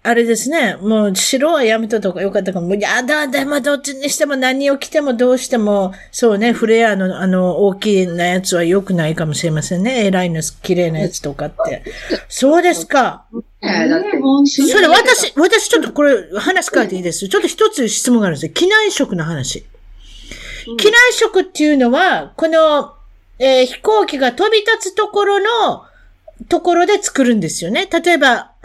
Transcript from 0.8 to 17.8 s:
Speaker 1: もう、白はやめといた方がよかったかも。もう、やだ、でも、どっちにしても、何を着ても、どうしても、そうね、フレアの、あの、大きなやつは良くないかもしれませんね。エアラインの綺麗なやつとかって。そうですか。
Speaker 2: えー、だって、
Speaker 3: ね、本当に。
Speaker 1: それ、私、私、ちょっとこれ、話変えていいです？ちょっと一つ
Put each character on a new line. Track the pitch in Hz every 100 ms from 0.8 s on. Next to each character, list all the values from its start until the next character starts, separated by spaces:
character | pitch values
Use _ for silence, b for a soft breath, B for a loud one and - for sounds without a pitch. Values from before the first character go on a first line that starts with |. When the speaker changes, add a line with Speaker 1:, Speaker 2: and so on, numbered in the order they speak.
Speaker 1:
も | 202 220 208
う、 | 185
白 | - 262 302
は | 311
や | 226 226
め | 220
と | 226
い |
た | 196
方 | 170
が |
よ | 196
か | 196
っ |
た | 190
か | 185
も。 | 175
も |
う、 | 202
や | 202 220
だ、 | 254 302 285
で | 277 269
も、 | 285
ど | 277 285
っ |
ち | 277 269
に | 285
し | -
て | 294
も、 | 269
何 | 254 269 277
を | 277
着 | -
て | 311
も、 | 285
ど | 233 247
う | 254
し | -
て | 240
も、 | 208 202 190 196 B
そ | - 233
う | 202
ね、 | 233
フ | 233 220
レ | 226 226
ア | 196
の、 | 185 151
あ | 185
の、 | 185 180 165
大 | 202 190
き | 214 190 185
な | 170 175
や | 185
つ | 185 175
は | 170
良 | 196
く | 190
な | 175 156
い | 160
か | 156
も |
し | 135 170
れ |
ま | 156
せ | - 180
ん |
ね。 | 220 254
エ | 202
ア |
ラ | 190 180
イ |
ン |
の | 160 - -
綺 | - 175
麗 | 170
な | 156
や | 160
つ | -
と | 143
か | 139 151
っ | - -
て。 | 127 - B B B B
そ | - 269 339
う |
で | 349
す | 311 -
か。 | 277 208 - _ 226 - _
Speaker 2:
え | 277 175 254
ー、 |
だ | 330
っ |
て、 | 403 294
Speaker 3:
ね、 |
本 | 269 277
当 | 285 -
に。 | 311
Speaker 1:
そ | 415
れ、 | 320
私、 | 392 508 466 - 277
私、 | 349 440 -
ち | 440
ょ |
っ |
と | 247
こ | -
れ、 | 294 226 160 190
話 | 320 381 -
変 | 269
え | 208
て | 185
い |
い |
で | 180
す？ | 156 196
ち | 392
ょ |
っ |
と | 339
一 | - 440
つ | 359